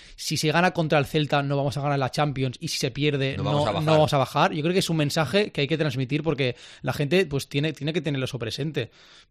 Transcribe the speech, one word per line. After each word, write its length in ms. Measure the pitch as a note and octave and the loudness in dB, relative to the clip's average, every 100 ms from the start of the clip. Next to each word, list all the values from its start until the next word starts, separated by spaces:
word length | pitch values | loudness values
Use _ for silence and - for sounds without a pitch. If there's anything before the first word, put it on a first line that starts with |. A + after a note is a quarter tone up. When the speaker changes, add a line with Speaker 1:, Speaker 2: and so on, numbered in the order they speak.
| - | -20
Speaker 1:
si 220 | - - D#3+ | -10 -6 -2
se 160 | D#3 | 0
gana 200 | D#3+ F3+ | 2 2
contra 260 | E3+ D#3 D3+ | 2 2 2
el 80 | C3+ | 2
Celta 360 | D#3+ C#3+ D3 | 0 2 0
no 140 | C#3 C#3 | 0 0
vamos 220 | C#3 C#3+ | 0 -2
a 20 | |
ganar 180 | D3 C#3 | 0 0
la 120 | B2+ - | 0 0
Champions 380 | D3 B2+ C3 - | 0 0 -4 -4
y 60 | D#3+ | -6
si 100 | - | -4
se 120 | C#3 | -4
pierde 460 | C3+ D3 C#3+ C3+ C#3 | 0 0 0 -2 -2
Speaker 2:
No 80 | |
Speaker 1:
no, 60 | C#3+ | 0
Speaker 2:
vamos 160 | D3 C3 | 2 2
a 20 | |
Speaker 1:
no 40 | G2+ | 2
Speaker 2:
bajar. 120 | D#3 | 4
Speaker 1:
vamos 200 | D#3 D3+ | 6 6
a 60 | C#3+ | 4
bajar, 340 | B2+ D3 F#3 | 2 2 2
yo 100 | E3+ | 2
creo 100 | D#3 | 0
que 80 | F#3 | 0
es 100 | - | 2
un 60 | D#3+ | 2
mensaje 560 | D3 E3 D3+ G3+ - | 2 0 0 0 0
que 80 | - | -2
hay 80 | C#3+ | 0
que 100 | D#3 | 0
transmitir 440 | D#3 B2 B2 D3+ | 0 -2 -2 -2
porque 320 | D#3+ C3+ B2+ - - - | -2 0 -2 -4 -12 -10
la 100 | C3+ | -6
gente, 320 | - C#3+ F3+ D#3+ | -2 2 2 2
pues, 220 | C#3 - | -2 -2
tiene, 240 | C#3+ D#3 | -2 -2
tiene 200 | D3+ C#3+ | -4 -4
que 80 | F3 | -2
tenerlo 240 | D3 C3+ | -2 -2
eso 140 | B2+ A#2+ | -4 -4
presente, 520 | A2+ - D#3 C#3 A2 - - - _ | -6 -6 -6 -6 -8 -10 -20 -20 _